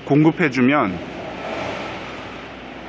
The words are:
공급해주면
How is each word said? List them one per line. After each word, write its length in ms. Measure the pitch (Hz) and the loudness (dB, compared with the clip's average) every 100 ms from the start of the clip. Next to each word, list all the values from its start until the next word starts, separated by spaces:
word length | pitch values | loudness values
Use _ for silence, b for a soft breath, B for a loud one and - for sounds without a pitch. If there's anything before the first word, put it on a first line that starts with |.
공급해주면 960 | - 139 156 160 160 127 127 147 107 87 - - - - - - - - - - - - - - - - - - | 2 6 6 6 2 4 4 6 2 -2 -8 -10 -10 -8 -8 -6 -6 -6 -8 -10 -10 -12 -12 -12 -14 -14 -14 -14